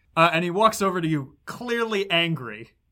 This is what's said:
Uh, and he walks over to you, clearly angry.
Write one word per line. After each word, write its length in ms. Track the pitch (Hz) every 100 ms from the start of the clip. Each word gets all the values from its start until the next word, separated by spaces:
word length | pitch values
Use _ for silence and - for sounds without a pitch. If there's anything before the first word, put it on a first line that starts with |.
| _ 165
Uh, 140 | 165
and 100 | 160
he 60 | 175
walks 320 | 180 220 -
over 200 | 196 180
to 60 | 160
you, 280 | 151 131 _ -
clearly 640 | - 247 233 226 202 196
angry. 640 | 170 170 147 120 107 113 _ _